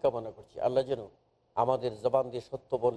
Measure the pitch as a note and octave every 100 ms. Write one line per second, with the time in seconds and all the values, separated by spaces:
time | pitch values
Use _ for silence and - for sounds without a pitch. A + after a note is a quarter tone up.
0 | C#3 A#2 A2 - - - B2 C3 C3 B2
1 | G2 _ _ _ _ - A#2+ C3 B2 G#2+
2 | A#2+ C3 B2 A#2+ - C3+ - B2+ B2